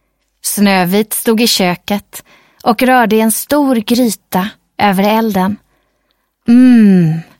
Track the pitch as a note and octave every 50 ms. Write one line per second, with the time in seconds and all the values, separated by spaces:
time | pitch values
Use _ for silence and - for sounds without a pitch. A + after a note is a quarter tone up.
0 | _ _ _ _ _ _ _ _ - - - G3+ G#3 G3+ G3 F#3 F3+ F3 F#3+ G#3
1 | A3 - - - - B3 A3+ G#3 A#3+ A3 - - F#3+ F3+ F3+ - _ - G#3 G3+
2 | - _ - - - _ _ _ _ _ _ _ - B3 A3+ - B3+ B3 B3+ B3+
3 | A#3 G3 G#3+ A3 A3 A3+ A3 - - - C#4+ D4 C#4+ C4+ B3+ A#3 G#3 - A#3+ A#3+
4 | B3+ A3+ - - _ _ - F#3 F#3 G#3+ - _ _ _ _ - G3+ G3+ F#3 F#3+
5 | G3 G#3 A3 A3 A3+ A3 G3+ F#3+ F#3 G3 G#3 - _ _ _ _ _ _ _ _
6 | _ _ _ _ _ _ _ _ _ - A#3 B3 B3+ B3+ B3 A#3 G#3+ G3+ F#3+ F3+
7 | E3+ D#3 D#3+ E3 E3 - _ _